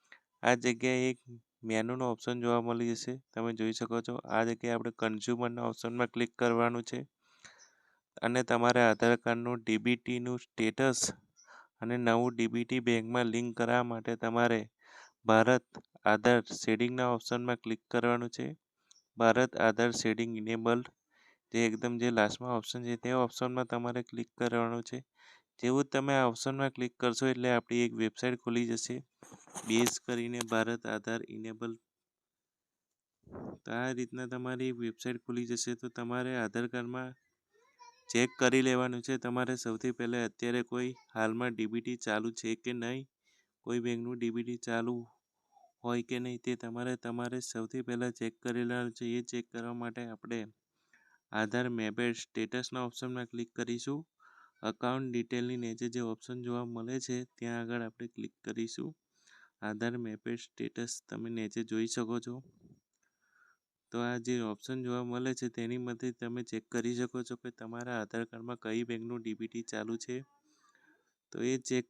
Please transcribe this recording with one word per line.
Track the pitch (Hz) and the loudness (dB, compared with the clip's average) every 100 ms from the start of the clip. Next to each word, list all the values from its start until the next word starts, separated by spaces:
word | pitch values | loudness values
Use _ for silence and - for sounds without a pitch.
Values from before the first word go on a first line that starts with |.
| _ - _ _ | _ -20 _ _
આ | - | 2
જગ્યાએ | 123 123 117 127 127 127 | 4 4 2 2 2 2
એક | 123 - 120 _ _ | -2 -10 -20 _ _
મેનુનો | 113 110 113 127 127 | -2 0 0 -2 -2
ઓપ્શન | 113 - 123 | -2 -4 -2
જોવા | 120 120 | 2 2
મળી | 117 117 117 | 2 0 -2
જશે. | 113 - 131 - | -2 -6 -10 -10
તમે | - 117 | -6 -4
જોઈ | 113 110 | -2 -2
શકો | 110 113 117 | -2 -4 -4
છો | 113 123 | -4 -6
આ | - 110 | -2 2
જગ્યાએ | 117 117 120 | 2 0 -2
આપણે | 117 117 | -2 -2
કન્ઝ્યુમરના | - 113 107 113 120 120 120 | -2 -2 0 -2 0 -2 -2
ઓપ્શનમાં | 117 113 117 120 120 | -4 -4 -4 -2 0
ક્લિક | 120 117 - | 0 -2 2
કરવાનું | 120 117 117 120 | 2 4 4 2
છે | 120 123 139 _ _ _ - - - _ _ _ _ - | -4 -8 -10 _ _ _ -20 -20 -20 _ _ _ _ -4
અને | 117 123 | 2 4
તમારે | 123 117 120 123 | 4 6 8 8
આધાર | 117 107 117 120 | 8 8 6 6
કાર્ડનું | 120 117 120 123 | 4 0 0 -2
ડી | 113 110 | 2 2
બી | 113 123 | 4 2
ટીનું | - 123 123 123 | 0 -4 -2 -4
સ્ટેટસ | - - 110 110 135 120 - - _ _ - - - _ | -6 0 0 4 4 4 0 -4 _ _ -20 -20 -20 _
અને | 113 123 | -4 2
નવું | 117 117 123 | 4 6 4
ડી | 117 117 | 2 2
બી | 117 | 2
ટી | 117 131 | 0 2
બેંકમાં | 120 117 113 123 117 | 4 4 2 2 2
લિંક | 113 120 113 | 2 0 0
કરાવવા | 117 120 | 2 4
માટે | 120 117 113 113 | 2 -2 -4 -2
તમારે | 117 117 120 113 110 _ - - - _ | 0 4 4 4 -2 _ -20 -20 -20 _
ભારત | 113 110 113 127 - - - - | 6 8 8 6 2 -14 -20 0
આધાર | 107 107 120 120 - - | 4 6 8 6 4 -2
શેડિંગના | - 110 123 127 123 | 0 2 2 2 0
ઓપ્શનમાં | 117 - 123 123 120 | 0 -2 -2 -2 -4
ક્લિક | 113 113 - | -4 -6 -2
કરવાનું | 120 120 120 120 | 2 2 2 -2
છે. | - 131 160 _ _ _ _ _ - | -6 -8 -10 _ _ _ _ _ 4
ભારત | 113 113 127 - | 6 8 6 6
આધાર | 113 110 120 | 4 6 4
શેડિંગ | 113 113 110 117 110 | 2 2 2 0 -2
ઇનેબલ્ડ, | 107 113 113 120 123 - _ _ _ _ _ | -2 0 2 2 0 -14 _ _ _ _ _
જે | 113 117 | 2 2
એકદમ | 110 120 120 | 2 -2 0
જે | 120 | 2
લાસ્ટમાં | 113 104 104 123 117 | 4 4 2 -4 -4
ઓપ્શન | - 123 | -4 -6
છે | 120 117 | -4 -4
તે | 123 | 0
ઓપ્શનમાં | 127 120 - 127 123 123 | 2 2 0 -2 -2 -2
તમારે | 120 120 123 | -2 -2 -4
ક્લિક | 120 117 117 - | -6 -8 -8 -2
કરવાનું | 120 117 117 117 | 0 2 0 -2
છે. | 113 127 - _ - - _ - | -6 -10 -12 _ -20 -20 _ -2
જેવું | 120 131 | 2 4
તમે | 143 135 139 | 4 2 4
આ | 139 123 | 4 4
ઓપ્શનમાં | 113 139 135 135 | 2 -2 0 -2
ક્લિક | 123 123 - | -2 -6 0
કરશો | 123 113 131 | 0 2 2
એટલે | 127 123 | 2 4
આપણી | 120 - 120 | 2 2 2
એક | 120 | 2
વેબસાઇટ | 113 110 - 123 123 | 2 -2 0 -2 -2
ખુલી | - 117 117 | 0 0 2
જશે | 117 - 127 - _ - - - - - | -2 -4 -8 -12 _ -20 -20 -16 -10 2
બેઝ | 113 120 - - | 4 4 2 -2
કરીને | 120 120 120 | -2 -2 -4
ભારત | 117 113 110 120 117 | 0 2 2 -2 -4
આધાર | 110 107 113 - | -4 -4 -6 -6
ઇનેબલ. | 107 110 110 117 113 _ _ _ _ _ _ _ _ _ _ _ _ _ _ - - - - | -12 -12 -8 -8 -10 _ _ _ _ _ _ _ _ _ _ _ _ _ _ -18 -14 -12 -12
તો | - | -8
આ | 117 127 | -4 -4
રીતના | 123 120 123 127 | -4 -6 -6 -8
તમારી | 127 127 123 131 | -6 -6 -4 -4
વેબસાઇટ | 120 117 110 127 120 | -4 -6 -4 -6 -6
ખુલી | - 120 120 | -6 -4 -2
જશે. | 117 - | -2 -2
તો | 117 123 | -6 -8
તમારે | 117 120 123 127 127 | -8 -4 -4 -2 -2
આધાર | 110 117 120 | -2 -2 -4
કાર્ડમાં | 123 120 127 127 131 _ _ _ _ _ _ - _ - | -4 -6 -8 -10 -14 _ _ _ _ _ _ -20 _ -2
ચેક | 117 123 - | 2 2 4
કરી | 127 131 | 4 6
લેવાનું | 131 127 127 123 | 6 4 0 -2
છે | 117 131 | -4 -4
તમારે | 127 123 127 127 | -2 -2 -2 -2
સૌથી | 117 110 123 | -4 -4 -4
પહેલાં | 120 120 120 | -2 -2 -2
અત્યારે | 113 - 120 123 | -2 -2 -2 -2
કોઈ | 120 123 123 127 _ | -2 -4 -4 -6 _
હાલમાં | 113 110 113 123 | -2 0 0 -2
ડી | 113 107 | -2 -2
બી | 117 | -2
ટી | 117 123 | -4 -4
ચાલુ | - 107 113 | 0 0 0
છે | 113 113 | -4 -4
કે | 113 123 | -4 -4
નહીં, | 123 117 131 135 _ _ _ _ _ - | -4 -4 -6 -10 _ _ _ _ _ -4
કોઈ | 120 | -2
બેંકનું | 120 117 120 123 | 0 -2 -4 -2
ડી | 117 | -2
બી | 113 | -2
ટી | 117 120 | -4 -6
ચાલુ | - 117 117 120 117 _ _ _ _ _ - _ | -2 0 0 -2 -6 _ _ _ _ _ -20 _
હોય | 120 120 | -2 -2
કે | 117 123 | -2 -4
નહીં | 123 120 | -4 -6
તે | - 120 | -4 -4
તમારે, | 117 120 123 123 | -6 -6 -4 -4
તમારે | 120 120 120 127 | -6 -6 -4 -6
સૌથી | - 117 113 131 | -6 -6 -6 -6
પહેલાં | 123 120 123 | -4 -2 -2
ચેક | 117 113 - | -2 -6 -4
કરી | 123 120 | -4 -2
લેવાનું | 120 123 120 | -2 -2 -4
છે. | - | -4
એ | 117 120 | -4 -4
ચેક | 117 123 117 | -4 -6 -8
કરવા | 117 117 | -8 -8
માટે | 120 120 117 117 | -8 -8 -8 -10
આપણે | 110 113 117 107 - _ _ _ _ _ _ _ | -12 -8 -6 -6 -14 _ _ _ _ _ _ _
આધાર | 107 110 120 123 | -2 0 0 0
મેપેડ | 117 107 110 120 | -2 -2 0 -2
સ્ટેટસના | 117 - - 107 123 120 127 | -2 -6 -4 -4 -4 -6 -6
ઓપ્શનમાં | 123 - 131 123 120 | -6 -6 -8 -6 -8
ક્લિક | 120 120 | -8 -8
કરીશું. | - 120 120 135 143 165 _ - - - _ | -6 -4 -4 -4 -6 -8 _ -20 -20 -20 _
એકાઉન્ટ | 110 107 123 131 131 | -6 -2 -2 -2 -2
ડિટેલની | 120 113 123 123 127 | -4 -2 -4 -2 -4
નીચે | 117 110 120 | -6 -6 -4
જે | 123 | -4
ઓપ્શન | 117 110 - 123 | -4 -6 -8 -8
જોવા | 120 120 | -6 -6
મળે | 120 117 113 131 | -6 -8 -6 -6
છે | - 123 | -4 -6
ત્યાં | 127 _ 117 117 | -6 _ -6 -4
આગળ | 117 120 | -4 -4
આપણે | 113 - 120 | -6 -10 -14
ક્લિક | - 110 _ | -10 -12 _
કરીશું. | - 113 113 - 143 156 _ _ _ - - _ | -8 -6 -6 -6 -10 -10 _ _ _ -20 -20 _
આધાર | 107 107 117 123 | -8 -4 -4 -4
મેપેડ | 113 107 120 120 | -6 -8 -6 -8
સ્ટેટસ | - - 117 - 117 - - | -8 -10 -8 -6 -8 -10 -10
તમે | 110 117 | -10 -6
નીચે | 117 107 117 | -6 -6 -6
જોઈ | 117 110 113 | -4 -2 -2
શકો | 123 113 120 | -2 -2 -4
છો. | 120 127 - _ - - _ _ _ _ _ _ _ _ _ _ _ | -6 -12 -16 _ -20 -20 _ _ _ _ _ _ _ _ _ _ _
તો | 117 | -4
આ | 120 123 | -2 -2
જે | 120 123 | -2 -2
ઓપ્શન | 110 104 - 131 | -2 -6 -8 -6
જોવા | 123 123 | -4 -4
મળે | 123 123 127 | -4 -4 -2
છે | 127 123 | -2 -4
તેની | 117 117 123 | -4 -4 -4
મદદથી | 123 117 127 | -6 -4 -6
તમે | 120 120 120 | -4 -6 -6
ચેક | 117 110 - | -6 -8 -4
કરી | 120 117 | -2 0
શકો | 120 123 127 | 0 -2 -4
છો | 120 123 | -8 -10
કે | 123 | -12
તમારા | - 113 117 120 120 | -12 -12 -10 -6 -4
આધાર | 104 117 | -4 -4
કાર્ડમાં | 117 113 117 120 | -6 -8 -10 -8
કઈ | 110 113 | -2 -2
બેંકનું | 120 117 113 120 | -2 -4 -6 -6
ડી | 113 | -6
બી | 107 113 | -6 -6
ટી | 117 | -8
ચાલુ | 117 110 107 113 | -6 -6 -4 -6
છે. | - 127 139 _ _ _ _ _ _ _ _ _ _ | -6 -8 -10 _ _ _ _ _ _ _ _ _ _
તો | - | -2
એ | 120 131 | 0 0
ચેક | - 127 | 0 -2